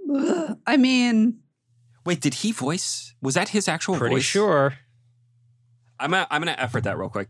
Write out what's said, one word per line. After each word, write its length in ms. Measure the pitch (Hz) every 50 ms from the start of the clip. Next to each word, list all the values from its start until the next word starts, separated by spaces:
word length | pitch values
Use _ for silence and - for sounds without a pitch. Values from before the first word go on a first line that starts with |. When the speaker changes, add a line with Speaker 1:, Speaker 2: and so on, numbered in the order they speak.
| 392 294 285
Speaker 1:
Ugh, 420 | 277 277 349 - 349 320 - 214 - -
I 120 | - 247
mean, 640 | 269 254 254 262 254 247 240 233 220 214 240 220 - _ _ _ _ _ _ _ _ _ _ _ _ -
Speaker 2:
Wait, 180 | 170 175 151 -
did 100 | 147 127
he 200 | - - 214 226
voice? 600 | - 131 131 160 185 - - - - - - - _
Was 140 | - 135 135
that 160 | 175 185 208
his 180 | - 214 190 -
actual 260 | 160 165 - - 190
Speaker 3:
Pretty 180 | 151 123 117 123
Speaker 2:
voice? 100 | 135 135
Speaker 3:
sure. 540 | - - 196 208 208 170 143 135 139 135 - _ _ _ _ _ _ _ _ _ _ _ _ _ _ _ _ _ _ _ _ _ _ _ -
Speaker 2:
I'm 140 | 127 147 175
a, 120 | 190 180 -
I'm 100 | - 151
gonna 140 | 160 170 151
effort 280 | - 131 120 - 123 -
that 120 | 104 95
real 120 | 80 95 92
quick. 180 | - 101 98 -